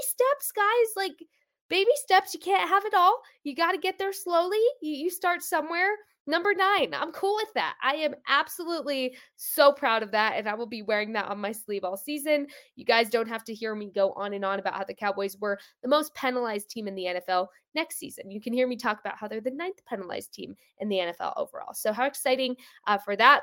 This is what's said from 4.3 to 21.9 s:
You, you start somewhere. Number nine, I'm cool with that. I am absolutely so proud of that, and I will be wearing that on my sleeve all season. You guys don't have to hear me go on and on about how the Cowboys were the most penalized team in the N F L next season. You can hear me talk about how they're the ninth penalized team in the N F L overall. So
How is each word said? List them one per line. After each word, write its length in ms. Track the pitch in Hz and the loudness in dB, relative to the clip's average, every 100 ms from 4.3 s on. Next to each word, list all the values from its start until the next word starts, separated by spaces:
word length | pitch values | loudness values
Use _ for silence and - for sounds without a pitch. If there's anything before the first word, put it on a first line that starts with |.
| 339 359 427 466 508 | 2 2 4 2 0
You, 140 | 302 285 | -6 -4
you 140 | 330 | -4
start 320 | 349 349 349 | -2 -2 -2
somewhere. 480 | - 330 302 339 381 415 - _ - | 0 -2 0 0 0 0 -8 _ -2
Number 300 | 320 370 370 | 0 2 2
nine, 400 | 381 403 269 302 | 4 4 2 -2
I'm 160 | 320 | -6
cool 240 | - 392 427 | -2 0 0
with 180 | 427 | -2
that. 220 | 240 160 - | -2 -4 -2
I 140 | 254 302 | -2 0
am 180 | 302 - - | -2 -4 0
absolutely 880 | 277 320 - 339 330 233 277 254 254 - - | 0 0 -6 -6 -4 -2 -2 -2 -6 -20 -14
so 360 | - - 285 | -6 6 6
proud 300 | 285 262 226 | 6 2 0
of 80 | 214 | 0
that, 280 | 208 220 - | 0 2 0
and 120 | 220 | -4
I 60 | 214 | -6
will 100 | 233 | -6
be 160 | 233 | -8
wearing 320 | 208 214 214 | -2 -2 0
that 140 | 220 - | -4 -4
on 120 | 202 | -4
my 120 | 208 | -6
sleeve 320 | 220 - 202 | -6 -6 -6
all 140 | 185 190 | -4 -6
season. 500 | - 294 285 294 285 - - - | -6 -6 0 0 0 -12 -20 -12
You 80 | |
guys 280 | - 226 226 | 0 2 4
don't 180 | 226 226 | 0 -2
have 140 | 226 | -6
to 100 | - | -10
hear 220 | 220 220 214 | -10 -8 -8
me 160 | 208 | -6
go 200 | 196 196 | 0 0
on 200 | - 202 | 0 -6
and 100 | 202 | -4
on 140 | 196 196 | -2 -2
about 160 | 190 | -4
how 120 | 180 196 | -6 -8
the 100 | 202 | -6
Cowboys 420 | 208 196 196 196 | -4 -2 -4 -4
were 220 | 208 196 - _ | -4 -6 -8 _
the 40 | 254 | 0
most 280 | 294 302 - | 2 2 -4
penalized 560 | 262 254 233 208 - | -2 -2 -2 -4 -8
team 160 | 233 208 | -8 -8
in 80 | 190 | -6
the 100 | 180 | -4
N 120 | 180 | -4
F 120 | 180 | 0
L 220 | 180 190 _ _ 302 | 0 0 _ _ -6
next 240 | 320 - | -6 -6
season. 320 | - - 190 | -12 -14 -12
You 100 | 202 | -10
can 120 | 226 | -4
hear 140 | 240 254 | 2 2
me 80 | 240 | 2
talk 240 | 247 214 | -2 -2
about 200 | 202 - | -4 -8
how 80 | 214 | -8
they're 120 | 220 | -6
the 120 | 226 | -6
ninth 340 | 269 359 381 - | -4 -4 -6 -8
penalized 460 | 226 175 - - | -8 -6 -8 -10
team 220 | - - 202 _ - | -14 -14 -14 _ -8
in 100 | 208 | -2
the 100 | 196 | 0
N 100 | 175 | 0
F 80 | 175 | -2
L 160 | - - | -4 -4
overall. 380 | - - - - | -6 -6 -12 -6
So 180 | 220 | -4